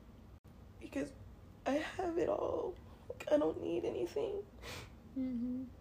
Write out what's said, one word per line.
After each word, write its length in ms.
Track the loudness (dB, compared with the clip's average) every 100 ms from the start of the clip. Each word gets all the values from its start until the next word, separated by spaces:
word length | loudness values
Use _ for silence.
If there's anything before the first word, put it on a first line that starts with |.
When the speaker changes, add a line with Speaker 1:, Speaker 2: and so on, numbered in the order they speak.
| -16 -16 -16 -18 -18 -18 -18 -14
Speaker 1:
because 260 | -4 -2 -2 -4 -14 -16 -16 -4 2
I 160 | 2 2 0
have 200 | 2 4
it 100 | 4
all. 460 | 4 4 2 0 -4 -12 -12 -10
Like, 180 | -6 6
I 60 | 8
don't 260 | 8 4
need 220 | 2 2 2
anything. 480 | 0 0 2 0 0 -4 -10 -10 -8 -10 -14 -6 -2
Speaker 2:
Mm-hmm. 460 | 0 2 0 0 -4 -10